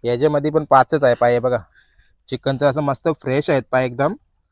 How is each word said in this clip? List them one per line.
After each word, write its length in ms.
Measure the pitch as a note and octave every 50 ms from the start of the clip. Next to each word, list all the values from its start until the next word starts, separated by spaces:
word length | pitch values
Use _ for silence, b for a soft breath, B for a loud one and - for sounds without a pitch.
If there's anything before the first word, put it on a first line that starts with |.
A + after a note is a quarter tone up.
| -
याच्यामध्ये 460 | A#2+ A#2+ A#2+ C#3 D#3 D3+ C#3+ C#3+ D3+
पण 140 | D3 D#3+ D3+
पाचच 400 | - C#3 C3 B2+ - - D3+ C#3+
आहे 100 | B2+ A#2+
पाय, 180 | - B2 A#2+
हे 60 | A#2+ A#2+
बघा, 200 | A#2 B2+ B2 A2+ - _ _ _ _ _ _ _ _ _ _ _ _ -
चिकनचं 380 | C3 B2 _ C#3 C3+ B2 D3
असं 140 | C#3+ C3 D3+
मस्त 280 | D3 C#3+ C3+ - _ E3
फ्रेश 420 | D3+ _ - C#3+ B2+ C#3+ D3 -
आहेत 120 | D3 C3+ A#2+ _
पाय 140 | - B2+ C3
एकदम. 280 | B2+ A#2+ A#2+ C#3 D#3 G#3+ D4+ _ _ _ _ _ _